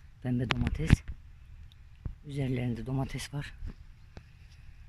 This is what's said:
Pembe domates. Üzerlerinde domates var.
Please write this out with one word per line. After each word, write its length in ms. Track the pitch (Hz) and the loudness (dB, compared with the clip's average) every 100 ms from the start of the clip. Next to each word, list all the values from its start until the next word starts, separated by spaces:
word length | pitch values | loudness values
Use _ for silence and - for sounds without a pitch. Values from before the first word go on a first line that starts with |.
| - - | -18 -6
Pembe 280 | 127 123 123 | 0 2 4
domates. 400 | 123 120 - 156 - - - - - - - - - - - - - 147 | 4 4 4 8 8 8 -10 -12 -16 -14 -14 -14 -16 -18 -10 -10 -10 -6
Üzerlerinde 600 | 139 131 127 123 113 120 | 0 2 4 2 0 0
domates 480 | 135 135 131 - | 0 2 -2 -4
var. 200 | 143 139 - - - - - - - - - - - - - | -4 -6 -6 -6 -8 -14 -18 -16 -16 -16 -18 -18 -16 -16 -16